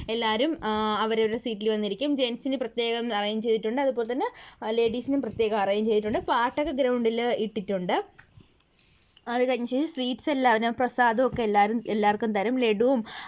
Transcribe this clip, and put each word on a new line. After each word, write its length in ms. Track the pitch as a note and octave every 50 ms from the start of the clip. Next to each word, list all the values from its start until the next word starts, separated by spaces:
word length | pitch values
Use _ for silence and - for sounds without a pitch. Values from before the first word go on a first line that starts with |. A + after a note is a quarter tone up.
| - -
എല്ലാവരും, 500 | A3 A#3 A#3 A3 A3 G#3+ C4+ E4 D#4 - -
ആ, 80 | A3 G#3+ G#3+ G#3+ G#3+ G#3+ G3
അവരവരുടെ 360 | A3 A3 A3+ A3 A3 G#3+ A3 A#3+
സീറ്റിൽ 320 | - B3 A3 G3 G#3+ A3
വന്നിരിക്കും. 460 | G#3+ G#3+ G#3 G3+ G3 - C#4 D4 C#4+
ജെൻസിന് 400 | C4 B3+ A#3 A#3+ A#3+ - C4+ C4+
പ്രത്യേകം 600 | C4 C4 - - A#3 A#3 A#3 A#3 A#3 A#3 A#3+ G#3+
അറേഞ്ച് 320 | G#3 G#3 G#3 G#3+ A3 G#3+ A#3+
ചെയ്തിട്ടുണ്ട്, 340 | A3 A3 A3 A3 A#3 C#4+
അതുപോലെ 300 | C#4 C4+ A3 A#3+ A3+ A3+
തന്നെ, 180 | B3 C#4+ G4+ B4 - - - - - -
ആ, 80 | A3+ A3
ലേഡീസിനും 520 | A3+ A#3 A3+ A3+ A3 B3 A#3+ - C#4 C#4
പ്രത്യേകം 380 | B3 A3 - - A3+ G#3 A3 G#3
അറേഞ്ച് 300 | G3 F#3+ G3+ G#3+ A3 A3+
ചെയ്തിട്ടുണ്ട്. 280 | G#3+ G#3+ G#3+ G#3+ B3 F4
പാട്ടൊക്കെ 540 | - F4 C#4+ A#3+ A#3 C4 - D4 D4 D#4+
ഗ്രൗണ്ടിൽ 500 | C4+ B3+ C4+ B3 B3 A#3+ A#3 A3+ A3+ A#3 A#3 A#3+ A3+ -
ഇട്ടിട്ടുണ്ട്. 580 | A3 G#3+ - A3+ F#3 - G3 F#3 F3+ F3+ B3 F#4+ - - - - - _ _ - - _ _ _ _ _ _ - - - - - - - _ _ - B3
അത് 200 | A#3+ B3 B3 B3+
കഴിഞ്ഞ 160 | B3+ A#3 A#3+
ശേഷം 220 | A#3+ B3+ C4+ D#4
സ്വീറ്റ്സ് 440 | D#4 - C4 B3+ B3 B3 - - D#4+
എല്ലാവരും, 440 | C#4+ C4+ B3+ B3 A3 A3 A#3 A#3 A#3 -
പ്രസാദവും 480 | B3+ B3 - - B3 A#3 A3+ A#3 C4
ഒക്കെ 160 | A#3+ - B3
എല്ലാവരും, 400 | A#3 G#3+ G3+ G#3 G3+ G#3 A3+ A#3 G#3+ -
എല്ലാവർക്കും 460 | G#3 A3 G#3 G#3 G#3 G#3 A#3+ A3 G#3
തരും. 240 | G3+ F#3+ A#3 B3+ C4
ലഡുവും 460 | B3 A3 G#3+ G3 A#3+ B3+ C#4 A#3 G#3+ - - - -